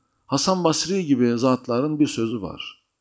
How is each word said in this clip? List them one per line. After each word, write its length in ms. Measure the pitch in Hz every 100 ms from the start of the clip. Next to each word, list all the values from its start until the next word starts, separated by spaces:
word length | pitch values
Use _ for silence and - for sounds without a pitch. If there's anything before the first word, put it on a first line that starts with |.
| _ _ -
Hasan 380 | 135 190 185
Basri 420 | 165 151 160 196 156
gibi 320 | 123 120 120
zatların 640 | 131 127 - 120 151 151
bir 60 | 147
sözü 360 | 120 113 117
var. 420 | 85 - - - _ _